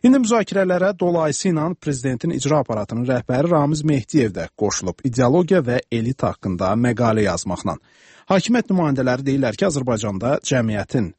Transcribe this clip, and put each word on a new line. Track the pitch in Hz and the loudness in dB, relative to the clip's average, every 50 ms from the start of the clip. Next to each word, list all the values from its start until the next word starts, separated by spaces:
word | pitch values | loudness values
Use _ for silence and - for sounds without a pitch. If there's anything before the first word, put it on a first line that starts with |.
| - | 6
İndi | 247 262 277 247 | 6 4 4 4
müzakirələrə | 208 233 226 196 - 185 196 190 185 180 175 185 196 208 175 | 2 0 0 0 0 -2 -2 0 0 0 0 0 0 0 0
dolayısı | 190 175 170 170 160 151 135 - - 190 170 | 0 0 2 2 0 0 -2 -2 -2 0 0
ilə | 156 151 170 180 _ | 0 -2 -4 -6 _
prezidentin | - 156 143 127 120 135 127 117 - 170 165 | -6 -6 -4 -2 -2 -4 -4 -2 -4 -4 -4
icra | 131 131 139 156 151 | -2 0 0 0 0
aparatının | 123 - 113 107 101 - 113 117 123 127 | 0 -2 -4 -6 -6 -6 -6 -4 -2 -2
rəhbəri | 127 120 - - 127 127 151 170 175 | -2 -2 -2 -2 0 0 2 2 2
Ramiz | 151 143 143 156 147 147 | 2 2 2 0 0 0
Mehdiyev | 156 147 135 110 - - 151 120 107 87 | 0 0 0 -2 0 2 2 2 2 -2
də | 90 82 - _ - | -6 -10 -10 _ -2
qoşulub | 107 101 - - - 92 87 - - 131 | -2 -2 -2 -2 -4 -6 -8 -4 -6 -2
ideologiya | 113 127 127 120 139 175 180 156 190 180 135 | 0 2 2 4 4 2 2 4 2 2 2
və | 120 120 127 - _ | 0 -2 -2 -4 _
elit | 117 117 110 120 135 - - 95 | -4 -2 -2 -2 -2 -2 -2 -4
haqqında | 87 _ - 101 92 87 98 92 101 | -4 _ -6 -6 -2 -2 0 0 2
məqalə | 117 120 123 117 110 123 113 110 110 104 95 | 2 2 0 2 2 2 2 2 2 2 0
yazmaqla. | 85 87 - 95 90 - - 101 78 - _ _ _ _ - - - - _ - | 0 -2 -4 -6 -8 -4 -4 -6 -6 -6 _ _ _ _ -20 -20 -20 -20 _ 0
Hakimiyyət | 190 190 - - 240 247 - - 196 | 0 2 2 2 0 0 2 2 0
nümayəndələri | 180 165 151 139 135 127 123 123 127 135 135 | 2 2 2 0 0 0 0 0 0 0 -2
deyirlər | 135 139 135 117 107 | 0 0 0 -2 0
ki, | - 196 196 | 0 -2 0
Azərbaycanda | 147 139 127 123 117 110 117 107 98 95 110 123 147 - - | 0 -2 -2 -2 -2 -2 -2 -4 -6 -4 -2 -2 -2 -2 -2
cəmiyyətin | - 143 127 117 110 107 104 92 - - 131 104 85 - | 0 0 0 0 0 -2 -4 -6 -2 -2 -2 -2 -2 -6